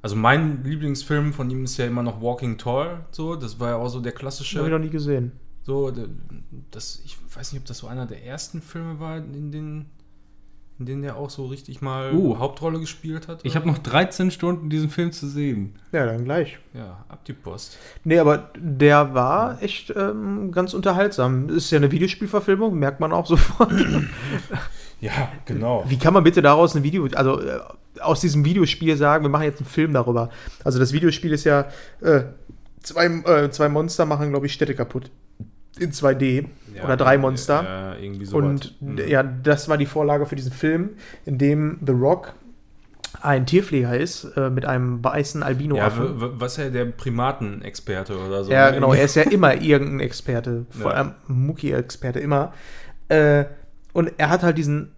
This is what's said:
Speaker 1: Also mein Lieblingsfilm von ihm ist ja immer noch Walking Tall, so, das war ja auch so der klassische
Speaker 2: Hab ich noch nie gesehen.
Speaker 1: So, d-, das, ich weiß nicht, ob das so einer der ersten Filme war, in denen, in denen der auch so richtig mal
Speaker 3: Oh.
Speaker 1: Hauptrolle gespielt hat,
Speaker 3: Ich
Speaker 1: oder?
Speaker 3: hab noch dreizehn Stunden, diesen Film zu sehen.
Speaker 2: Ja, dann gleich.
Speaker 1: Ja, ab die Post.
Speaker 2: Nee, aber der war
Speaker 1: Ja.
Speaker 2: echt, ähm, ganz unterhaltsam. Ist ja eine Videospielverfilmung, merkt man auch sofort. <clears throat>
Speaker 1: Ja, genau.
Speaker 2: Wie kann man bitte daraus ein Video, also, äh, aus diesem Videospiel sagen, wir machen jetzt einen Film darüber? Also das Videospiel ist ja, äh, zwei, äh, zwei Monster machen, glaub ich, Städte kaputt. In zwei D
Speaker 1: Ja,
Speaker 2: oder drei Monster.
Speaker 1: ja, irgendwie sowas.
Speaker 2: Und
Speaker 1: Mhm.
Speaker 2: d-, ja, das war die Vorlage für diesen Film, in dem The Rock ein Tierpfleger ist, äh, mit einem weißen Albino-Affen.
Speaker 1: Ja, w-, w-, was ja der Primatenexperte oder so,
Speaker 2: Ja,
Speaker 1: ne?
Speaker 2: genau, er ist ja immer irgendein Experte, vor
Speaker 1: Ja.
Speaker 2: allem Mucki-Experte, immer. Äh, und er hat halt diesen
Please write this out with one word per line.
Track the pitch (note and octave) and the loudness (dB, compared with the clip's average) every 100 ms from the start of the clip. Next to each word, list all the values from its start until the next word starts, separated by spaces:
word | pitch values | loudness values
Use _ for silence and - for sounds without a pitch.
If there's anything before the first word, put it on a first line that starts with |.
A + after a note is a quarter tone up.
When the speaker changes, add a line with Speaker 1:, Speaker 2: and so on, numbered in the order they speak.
Speaker 1:
Also | G#2+ G#2+ | -4 0
mein | A2+ C#3+ D#3+ C#3 | 4 4 2 -2
Lieblingsfilm | C3 D#3 D3 C3+ - D3+ D3 | -6 -4 -4 -4 -2 0 0
von | C#3+ B2+ | -2 -4
ihm | C3 | -4
ist | C3 - | -4 -4
ja | A#2+ | -2
immer | A#2+ | -2
noch | A#2+ G#2+ | -4 -4
Walking | A#2 B2 B2 A2 | -4 -4 -6 -4
Tall, | A#2+ B2+ D#3+ E3+ D#3+ | -4 -2 -4 -8 -12
so, | - D#3+ E3+ | -8 -8 -6
das | A#2+ A#2 | -8 -6
war | A#2+ | -4
ja | A#2 | -2
auch | A#2+ | -4
so | B2 | -6
der | A#2+ | -8
klassische | - B2+ C3+ C#3 - | -8 -10 -10 -8 -4
Speaker 2:
Hab | D#3 | -2
ich | |
noch | D#3+ | -2
nie | D#3 | -2
gesehen. | D#3 D3 C3+ A#2+ - - - | -4 -2 -2 -2 -8 -16 -12
Speaker 1:
So, | - C#3 C3+ | -6 -2 -2
d-, | A#2+ A2 - - - - B2+ - | -4 -8 -10 -10 -12 -12 -14 -16
das, | - - - | -14 -12 -12
ich | - - - | -12 -12 -10
weiß | - B2+ | -10 -10
nicht, | C3+ | -10
ob | - | -12
das | A#2+ | -14
so | A2+ | -12
einer | B2+ B2 | -10 -10
der | G#2 B2 | -12 -14
ersten | D3 - E3 | -12 -12 -12
Filme | - E3+ E3 D#3 | -12 -12 -10 -10
war, | D#3+ D#3+ | -10 -10
in | D3+ C#3+ D3+ | -12 -12 -12
denen, | D3+ D3+ D3+ D3+ - - - - - - - - - | -10 -10 -12 -14 -20 -20 -20 -20 -20 -20 -20 -20 -14
in | B2+ | -10
denen | C#3 | -8
der | C#3+ B2 | -8 -10
auch | C#3 | -12
so | C#3 C3 | -10 -10
richtig | C#3 - B2+ | -12 -14 -10
mal | C#3 C3 C3+ D#3+ | -8 -6 0 2
Speaker 3:
Oh. | F3 G#2+ | 2 0
Speaker 1:
Hauptrolle | C3+ - D#3+ E3 | -4 -4 -4 -4
gespielt | D#3+ - D#3 D#3+ - | -8 -10 -10 -10 -12
hat, | E3 | -8
Speaker 3:
Ich | C3 | -4
Speaker 1:
oder? | D#3+ | 0
Speaker 3:
hab | E3 | 0
noch | D3 | -2
dreizehn | - C#3 F#3 - F#3 | 2 2 2 0 -2
Stunden, | - E3+ F3 D#3 | 0 -2 -2 -2
diesen | D#3 D3+ | -2 -2
Film | D#3+ E3+ | -2 -4
zu | E3+ C#3+ | -4 -8
sehen. | C#3+ C#3+ A2+ G2 - - | -4 -2 -2 -6 -10 -6
Speaker 2:
Ja, | D#3+ | -2
dann | A#2+ A2+ | -2 -2
gleich. | B2 D#3+ D3+ - - | -2 -2 -2 -8 -20
Speaker 1:
Ja, | A#2+ G#2 F#2 - | -16 -16 -18 -20
ab | - | -20
die | - | -16
Post. | C3 - F2+ - - - - | -14 -14 -14 -16 -18 -20 -8
Speaker 2:
Nee, | D#3+ E3 | 2 6
aber | D3+ D3 - - | 6 4 -2 -10
der | E3 C3+ D3 D3 C#3+ | -6 4 8 8 4
war | C3 B2+ E3+ A#3+ | 0 2 0 0
Speaker 1:
Ja. | A#3+ | -4
Speaker 2:
echt, | G3+ - - | -8 -8 -8
ähm, | G#3 G3 G#3+ G#3 G3+ G3 | -4 -4 -4 -6 -6 -4
ganz | F3 F3+ | -2 -2
unterhaltsam. | F#3 G3 F3+ G3+ G3+ B2+ C3 C#3+ | 0 0 2 0 2 0 0 0
Ist | D#3+ - | -2 2
ja | D#3 | 4
eine | C#3+ | 4
Videospielverfilmung, | D3 F3+ - G3+ G#3 G3+ G3 A3 E3+ | 2 0 -2 -2 -2 2 2 2 0
merkt | C#3 C#3 | -2 -2
man | D#3 | -2
auch | E3+ E3 | -2 4
sofort. | E3 - - A#3+ | 8 8 6 4
<clears throat> | F#3 - D3+ D3 - C3 C#3+ - G#3+ - - - - | 4 2 2 -2 -8 -8 -8 -6 -8 -8 -10 -14 -10
Speaker 1:
Ja, | G#2+ C3+ C3 - - | -6 -4 -4 -8 -8
genau. | - A#2 A#2+ B2 | -4 0 -2 0
Speaker 2:
Wie | C3 | 2
kann | D#3+ | 6
man | F#3+ | 8
bitte | E3 E3+ | 8 8
daraus | C#3+ D3+ E3+ D#3 | 8 8 6 4
ein | |
Video, | C#3 F3+ C#3 | 0 0 -2
also, | C3 C3 C3+ | 2 2 2
äh, | - C2 - - - - | -2 -8 -10 -20 -20 -6
aus | D#3 D#3+ | 0 2
diesem | F3 D3 | 2 2
Videospiel | D3 F#3+ E3 - D#3+ D3 | 2 4 2 2 0 4
sagen, | D3 D3+ | 4 4
wir | D3 | 2
machen | D3 | 2
jetzt | D3+ D3 | 0 -4
einen | C3 | -4
Film | - D#3 | 0 2
darüber? | C3+ A#2+ A#2 A#2 - - - | 2 2 0 -2 -8 -16 -6
Also | - B2+ | -2 2
das | B2+ | 2
Videospiel | D3 E3 D3+ E3 | 4 2 2 -2
ist | D3 | 0
ja, | D#3 C#3+ C#3+ - - - | 4 4 2 -10 -18 -2
äh, | E3 C#3+ B2+ - - - - - | 4 4 2 -12 -20 -20 -20 -16
zwei, | - E3 E3+ | -6 2 2
äh, | E3 E3+ D#3 C#3+ | 2 4 4 4
zwei | C#3 D3 | 2 2
Monster | D3 E3 - D#3 | 2 0 0 0
machen, | D3 D3 | 2 0
glaub | C#3 | 0
ich, | C#3 | -2
Städte | - D3+ C3 | -2 -2 0
kaputt. | A#2+ C3 - - - - - - - - | -4 -6 -10 -20 -20 -18 -18 -18 -20 -6
In | E3+ | -4
zwei | - C#3+ | 2 2
D | C3+ C3+ B2+ C#3 - - G2 | 4 2 0 -2 -14 -20 -8
Speaker 1:
Ja, | |
Speaker 2:
oder | F2+ C3 | -2 2
drei | C3 C#3 | 4 4
Monster. | C3+ C3 - D3 | 4 -2 0 0
Speaker 1:
ja, | F3+ F#2+ F#2+ F#2 | 0 -6 -8 -10
irgendwie | G2+ G2 G2 | -10 -10 -2
sowas. | D3 | 0
Speaker 2:
Und | C#3+ C#3+ - - | 0 0 -6 -12
Speaker 1:
Mhm. | C#3 C#3+ | -10 -6
Speaker 2:
d-, | C#3 | 0
ja, | C3+ | 2
das | C3+ B2+ C3+ D3 D#3+ | 2 0 2 2 2
war | D3+ | 0
die | C#3+ | 0
Vorlage | D#3 D3 D3 C#3+ | 0 2 2 0
für | D3 | -4
diesen | B2+ | -8
Film, | - D#3 E3 G3+ G#3+ - - - | -2 0 0 -2 -8 -20 -16 -6
in | C3 | 2
dem | C#3+ D3 D3+ F3 | 2 4 0 -2
The | C3+ | 0
Rock | B2 C#3 F3+ - - - - _ - _ - - - | 2 4 2 -2 -18 -20 -20 _ -20 _ -16 -16 -4
ein | D3 C3+ | 0 2
Tierpfleger | B2+ F3 G3 C#3+ A#2+ B2 | 4 2 4 0 0 0
ist, | E3+ - - - | -2 -6 -8 -4
äh, | C3 | -2
mit | B2+ C#3 | -2 -2
einem | B2+ B2+ A#2+ | -2 -2 -2
weißen | B2 D3 C#3+ D3+ | -2 -2 -4 -4
Albino-Affen. | C#3 B2+ D3+ C#3 G#2 A2+ | -2 -2 0 2 2 2
Speaker 1:
Ja, | C3+ C3+ | -2 -2
w-, | A#2+ | -6
w-, | A#2 | -6
was | B2 - | -6 -6
ja | C#3 | -4
der | C3 | -2
Primatenexperte | A#2+ A#2 B2+ A#2 B2+ - G#2+ G2+ G2+ - - F#2+ F#2+ F#2+ | -4 -4 -4 -2 -2 -2 -6 -8 -12 -12 -6 -6 -6 -6
oder | F#2+ G2 | -4 -4
so, | G2 | 2
Speaker 2:
Ja, | C3+ C3+ | 6 6
Speaker 1:
ne? | C3+ | 6
Speaker 2:
genau, | C3+ | 4
er | C3 | 6
ist | C#3 D3+ | 6 4
ja | |
immer | - G3+ D#3+ C3 | 4 6 6 4
irgendein | D#3 C#3+ C#3 C3+ | 4 4 4 -4
Experte, | C3 - - A#2+ B2 A#2 A#2+ | -4 -6 -4 -4 -2 -6 -8
vor | - G#2+ | -6 -2
Speaker 1:
Ja. | C#3 | -2
Speaker 2:
allem | - - - | -2 -6 -4
Mucki-Experte, | B2+ C3+ - C#3+ C3 B2 - C3 B2 | -2 0 -2 -2 -2 -4 -8 -6 -4
immer. | C#3+ C#3+ D#3+ - - - - - - | 0 0 0 -8 -16 -14 -14 -14 2
Äh, | D#3 D3+ D3 C#3+ - - - - | 6 6 6 2 -6 -18 -20 -4
und | F3 E3 - | 0 0 0
er | D3+ | 2
hat | F3 | 4
halt | F3 D#3 | 4 2
diesen | D3 D3 D3 | 0 -2 -4